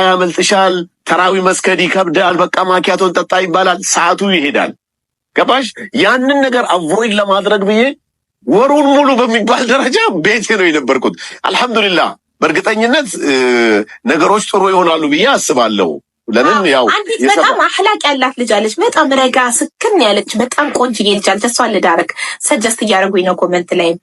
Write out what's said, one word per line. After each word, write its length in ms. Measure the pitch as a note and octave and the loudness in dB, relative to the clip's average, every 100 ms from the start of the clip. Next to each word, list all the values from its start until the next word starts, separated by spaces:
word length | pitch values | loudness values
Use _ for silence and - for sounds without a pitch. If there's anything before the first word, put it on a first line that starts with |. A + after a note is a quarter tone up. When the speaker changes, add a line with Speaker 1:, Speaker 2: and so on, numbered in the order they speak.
Speaker 1:
ያመልጥሻል፣ 720 | F#3+ F#3 F3+ D#3+ F3+ G3 F#3+ F#3 F3 _ - | 2 2 0 -2 0 2 2 0 -6 _ -4
ተራዊ 300 | E3 F3+ F#3+ | 0 0 2
መስገድ 380 | F#3 F3+ F#3+ F3+ | 0 0 -2 0
ይከብዳል፣ 540 | F3 F#3+ F3+ D#3+ F3+ F3 | 0 0 0 0 0 0
በቃ 180 | F3+ - | 0 0
ማኪያቶን 500 | F#3 F#3 G3 F3 F#3+ | 0 0 0 0 0
ጠጣ 200 | F3 F3+ F#3 | 0 -2 -2
ይባላል፣ 400 | F#3 F3 F#3+ F3+ F3 | 0 0 0 -2 -2
ሰዓቱ 360 | E3+ E3+ F3+ G3 | 0 0 0 0
ይሄዳል። 420 | F3+ C#3+ A2+ E2+ - _ _ _ _ _ - | 0 0 -2 -4 -8 _ _ _ _ _ -4
ገባሽ? 320 | B3 C4 A3+ - - | 0 0 -2 -10 -8
ያንን 460 | A3 G3 B3+ C4 C#4 | 0 2 2 2 2
ነገር 240 | C4+ B3 - | 2 0 0
አቮይድ 440 | F3 D#3 G3 A#3 | -2 0 -2 0
ለማድረግ 480 | G#3 G3+ G3 G3 G#3 G3 | -2 0 0 0 0 0
ብዬ 180 | G#3+ C4 D4 _ _ _ _ - | 2 0 -2 _ _ _ _ 0
ወሩን 420 | G3+ C4+ D4 C#4 | 2 4 4 4
ሙሉ 220 | C#4 C#4 B3 | 4 2 2
በሚባል 480 | B3 A3+ G#3 - B3 | 0 0 0 0 0
ደረጃ 300 | C4+ B3+ F4+ A4+ F3+ | 0 0 0 0 0
ቤቴ 300 | F3 A3+ G3+ | 0 0 0
ነው 120 | G#3 F3+ | 0 0
የነበርኩት። 480 | D3+ B2+ C3 A#2 F2+ - - | 0 0 0 -2 -6 -16 -8
አልሐምዱሊላህ 680 | - F#3+ B3 A3+ G#3 E3 A#2+ - _ - | -4 -2 -2 0 0 0 -2 -4 _ -4
በእርግጠኝነት፣ 720 | D#3+ D#3 G3 A3 A#3 D4+ C4+ - | -2 0 -2 0 0 0 -2 -4
እ፣ 140 | C#3+ C3 B2+ B2 A#2 G#2 G#2+ - A2+ | -2 0 2 2 2 2 -2 -8 -2
ነገሮች 400 | D#3 F3+ G#3 G3+ | 0 2 0 0
ጥሩ 160 | G#3 F#3+ | 0 2
ይሆናሉ 360 | F#3 F3 D#3+ D3+ | 2 2 0 0
ብዬ 160 | D3 A#3+ | 0 2
አስባለሁ። 640 | B3+ - C3+ A2+ G#2 F2 C#2+ _ _ - | 2 0 0 0 0 -2 -4 _ _ -4
ለምን 260 | A#2 D#4 | 0 2
Speaker 2:
አዎ፣ 120 | D4+ E3+ | 2 2
Speaker 1:
ያው 200 | C3+ B2+ | 2 2
Speaker 2:
አንዲት 300 | G4+ G#4 A4+ | 0 -4 -2
Speaker 1:
የሰራ- 140 | - | 0
Speaker 2:
በጣም 240 | G#4 A4+ A#4+ | 2 2 2
አህላቅ 400 | D#4+ - G4 G#4+ | 0 0 0 0
ያላት 340 | D4 C4+ B3+ C4 | -2 -2 -2 -2
ልጅ 140 | A#3+ | -2
አለች። 220 | G#3 A3 D#4+ | 0 0 0
በጣም 300 | A4+ - D4 | 0 2 0
ረጋ 260 | C4+ C4 C4 B3 | 2 2 2 0
ስክን 440 | A#3 D4 - A4+ G4 | -2 -4 -4 0 2
ያለች 300 | A3 G3+ G3 G#3+ | 2 0 -2 -4
በጣም 320 | B3 - D4 | -4 -2 -2
ቆንጅዬ 380 | B3+ B3 A3 G#3 | 0 -2 -2 -2
ልጅ 180 | G3+ G3+ | 0 0
አለች። 180 | G3+ A#3+ | 0 -2
እሷን 260 | A#3 A#3 | -2 -2
ልዳረግ 380 | G3 F3+ E3+ E3+ - - - | 0 0 0 -2 -6 -10 -6
ሰጀስት 380 | - D4 A3 A3+ | -2 -2 -2 -2
እያደረጉኝ 440 | G#3+ F#3+ G3 G3 F3+ | -2 0 0 0 -2
ነው 100 | F3+ | -2
ኮመንት 360 | F3+ F3+ F3 | -2 -2 -2
ላይ። 160 | F3+ E3+ E3+ | -2 -2 -4